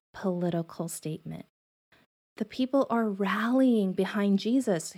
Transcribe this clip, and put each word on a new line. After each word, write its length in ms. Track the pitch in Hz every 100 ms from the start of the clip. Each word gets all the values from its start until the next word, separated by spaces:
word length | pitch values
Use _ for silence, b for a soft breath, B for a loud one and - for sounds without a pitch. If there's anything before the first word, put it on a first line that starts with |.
| _
political 760 | - 190 175 175 170 165 - 170
statement. 580 | - 156 156 160 165 - _ _ _ _ b b _ _ -
The 80 | 214
people 420 | - 254 277 -
are 200 | 233 220
rallying 800 | 196 196 202 233 254 262 226 190
behind 480 | 185 190 214 202 196
Jesus, 540 | 214 262 240 170 -